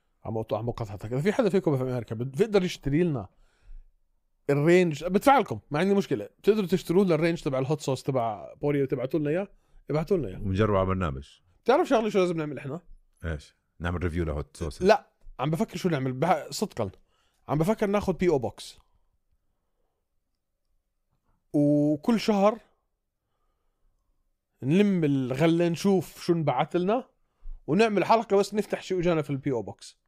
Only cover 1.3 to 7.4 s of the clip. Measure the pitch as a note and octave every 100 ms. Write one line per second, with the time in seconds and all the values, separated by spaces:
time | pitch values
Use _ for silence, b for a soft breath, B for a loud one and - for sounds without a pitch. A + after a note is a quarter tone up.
1.3 | A#3 G3+ F#3 E3+ C3 C3 B2 A2 A2+ C3+
2.3 | C3+ A3+ G3+ F3+ - C#3+ D3 F3 B2 F#2
3.3 | _ _ _ - - - _ _ _ _
4.3 | _ - C#3+ D#3+ F3+ F3 C#3+ F3 F#3+ C#4
5.3 | C4+ F#3 A2 - D3 F#3+ G3 - A#2+ G2+
6.3 | _ G3 G#3+ F3+ F#3 - F3+ F#3+ D#3 E3+
7.3 | E3+